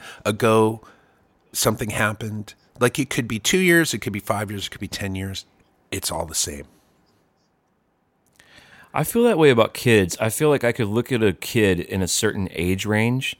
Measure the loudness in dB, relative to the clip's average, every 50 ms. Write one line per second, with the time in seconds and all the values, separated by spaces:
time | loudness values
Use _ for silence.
0 | -12 -20 -16 -8 -4 -4 -2 0 2 4 4 4 4 2 0 -4 -14 -20 -20 _
1 | _ _ _ _ _ _ _ _ _ _ -6 -2 0 0 0 -2 -4 -6 -2 0
2 | -2 -2 -2 -4 -8 -10 -10 -10 -12 -14 -20 _ _ _ _ 0 0 0 0 -2
3 | -6 -4 -4 -6 -4 -4 -6 -4 -2 0 0 2 2 4 4 4 2 2 -2 -6
4 | -6 -6 -8 -8 -4 -4 -4 -4 -4 -6 -8 -10 -10 -12 -12 -12 -12 -10 -8 -8
5 | -8 -6 -6 -6 -8 -8 -10 -12 -16 _ _ _ _ _ _ _ _ -10 -10 -8
6 | -6 -6 -6 -6 -8 -6 -6 -6 -6 -6 -8 -12 -16 _ _ _ _ _ _ _
7 | _ _ _ _ _ _ _ _ _ _ _ _ _ _ _ _ _ _ _ _
8 | _ _ _ _ _ _ _ _ -20 _ -20 -20 -20 _ -20 -20 -18 _ -4 -4
9 | -4 0 0 2 4 4 4 6 6 6 8 6 4 2 0 -2 2 4 6 6
10 | 4 2 0 -2 -2 -2 -2 0 2 2 2 2 0 -2 0 0 -2 0 0 -2
11 | -2 0 0 2 2 2 0 0 -6 -2 2 4 4 4 4 2 -2 -4 -2 -2
12 | -2 -2 -2 0 -2 -2 -2 -2 -6 -6 -4 -4 -2 -2 -2 -2 -2 -2 0 0
13 | 2 0 0 -2 -4 -6 -10